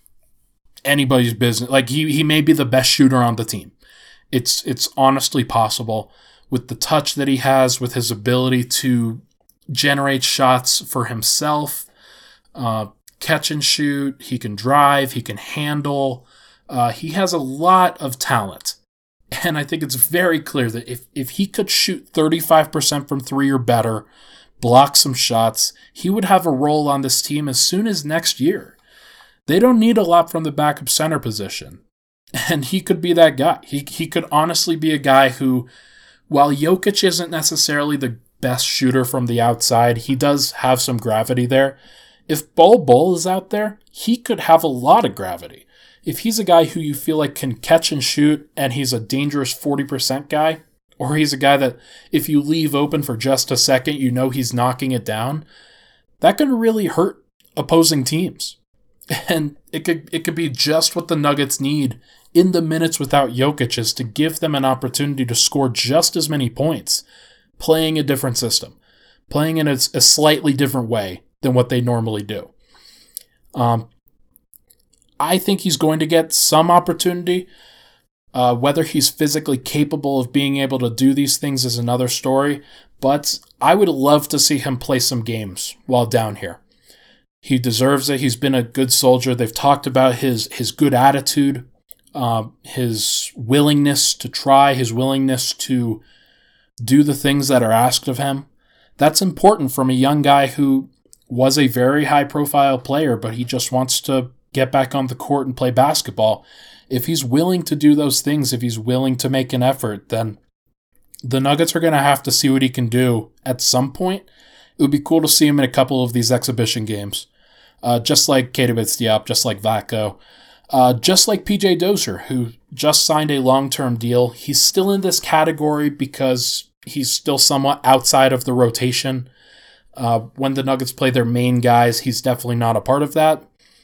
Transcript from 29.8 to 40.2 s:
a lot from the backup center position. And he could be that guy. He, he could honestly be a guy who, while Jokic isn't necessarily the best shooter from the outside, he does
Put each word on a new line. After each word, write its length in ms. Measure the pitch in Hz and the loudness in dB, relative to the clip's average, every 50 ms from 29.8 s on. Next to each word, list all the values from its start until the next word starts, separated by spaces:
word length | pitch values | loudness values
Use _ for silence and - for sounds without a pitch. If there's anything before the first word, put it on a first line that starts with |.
| 214 226 240 220 | 4 4 2 2
a 40 | 202 | 2
lot 280 | 165 170 170 - - | 4 4 4 4 2
from 140 | - 165 160 | -2 -6 -4
the 60 | 160 | -4
backup 380 | 143 143 147 147 147 - 135 123 | -4 -2 -2 -2 -2 -4 -4 -4
center 300 | - - 156 156 156 143 | -4 -2 -2 -2 -4 -4
position. 600 | - 117 107 101 101 95 - - - 71 73 - _ _ _ _ _ _ _ _ _ _ - - - - | -4 -6 -8 -8 -8 -10 -10 -12 -14 -16 -20 -20 _ _ _ _ _ _ _ _ _ _ -6 -6 -4 -2
And 160 | 175 147 131 | -4 -4 -4
he 160 | 123 - 190 | -4 -4 -4
could 200 | - - 185 160 | -2 -2 -2 -2
be 120 | 160 175 170 | 0 2 4
that 240 | 170 165 156 131 131 | 6 6 6 4 2
guy. 220 | 131 165 160 - - | 0 0 0 -2 -6
He, 220 | - - 143 139 - | -8 -8 -8 -8 -8
he 200 | - - 165 156 | -8 -8 -8 -6
could 180 | - 175 165 - | -4 -6 -4 0
honestly 440 | - 151 156 170 170 160 - 180 165 | 0 0 0 0 0 -2 -2 -2 -2
be 160 | 160 156 156 | -2 -2 -2
a 60 | 156 143 | -2 0
guy 320 | 135 139 135 135 139 131 | 2 4 4 4 4 4
who, 380 | 123 - 135 131 127 127 123 - - - - _ - - - _ _ _ _ - | 2 -2 -2 0 0 -2 -2 -6 -14 -20 -20 _ -20 -20 -20 _ _ _ _ -2
while 280 | - 139 143 147 143 | 2 2 2 2 2
Jokic 480 | 139 147 160 185 185 - 208 196 - - | 0 0 0 0 0 0 -2 -2 0 0
isn't 280 | 190 165 165 175 165 | 0 0 -2 -4 -6
necessarily 680 | 170 156 151 - 160 151 - - 147 147 147 147 147 143 | -6 -4 -4 -2 -2 -2 -2 0 0 -2 -2 -2 -2 -2
the 200 | 135 127 117 - _ _ _ _ | -4 -6 -6 -8 _ _ _ _
best 260 | - 127 127 127 - | -6 -4 -4 -2 -4
shooter 380 | - - - 135 127 123 131 127 | -4 -2 0 0 2 2 2 0
from 220 | 123 - 135 123 | 0 -2 -4 -2
the 160 | 117 117 117 | -2 0 0
outside, 560 | 117 117 120 117 - - 127 117 120 120 120 113 | 2 2 0 0 0 0 2 4 4 4 2 0
he 180 | - - 139 | -2 -4 -2
does 360 | 127 | 0